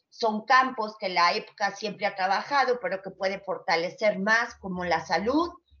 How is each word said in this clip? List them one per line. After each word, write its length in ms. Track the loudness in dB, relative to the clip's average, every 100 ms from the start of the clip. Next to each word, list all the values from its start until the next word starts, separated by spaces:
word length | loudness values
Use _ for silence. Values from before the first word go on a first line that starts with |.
| _
son 360 | -4 -2 -2
campos 520 | 4 4 4 -2 -8 -6
que 100 | -2
la 260 | 2 4
época 400 | 2 -4 -4 -4
siempre 320 | -4 -8 -4 -4
ha 80 |
trabajado, 640 | 0 0 0 0 0 2 0
pero 220 | -2 -6
que 80 | -8
puede 300 | -4 -4 -4
fortalecer 760 | -6 -6 0 0 0 0 0 2
más, 360 | 2 2 0
como 300 | -8 -10 -6
la 200 | 0 0
salud, 460 | 0 -2 2 0 0 -6 _ _